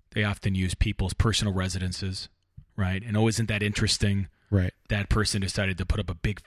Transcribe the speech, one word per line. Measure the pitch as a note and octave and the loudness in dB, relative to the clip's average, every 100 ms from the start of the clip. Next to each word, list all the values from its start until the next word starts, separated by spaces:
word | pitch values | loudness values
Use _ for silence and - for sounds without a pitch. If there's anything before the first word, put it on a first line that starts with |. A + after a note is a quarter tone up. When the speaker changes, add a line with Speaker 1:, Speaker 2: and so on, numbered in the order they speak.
| _ | _
Speaker 1:
they | - | -2
often | G#2 G2+ G#2 F#2+ | -2 0 0 0
use | F#2 - | 0 0
people's | A2+ G2+ F#2+ | -2 0 -2
personal | - - F2 G#2+ | 0 2 2 0
residences, | F#2+ F#2 F#2 F#2 F2+ F#2+ F#2+ - _ _ - - - | 0 -2 -2 -4 -4 -6 -6 -12 _ _ -20 -14 -2
right? | F#2+ F#2+ | 0 0
And, | A2+ G#2+ | 0 2
"Oh, | A2 | 4
isn't | A2 A2 | 2 0
that | G#2+ | 0
interesting?" | G#2 G#2 G#2+ - G#2 G2 G2 - _ | 0 0 0 2 2 2 -2 -8 _
Speaker 2:
Right. | G2+ F#2 - - | 2 2 -2 -4
Speaker 1:
That | G#2 G2 | -4 2
person | A2+ G2+ G#2 | 2 2 0
decided | F#2+ - G2 F2 | -2 -2 -2 -2
to | F#2 | -2
put | - | -2
up | F#2 | -2
a | F2+ | -4
big | A2 G2+ | -4 -4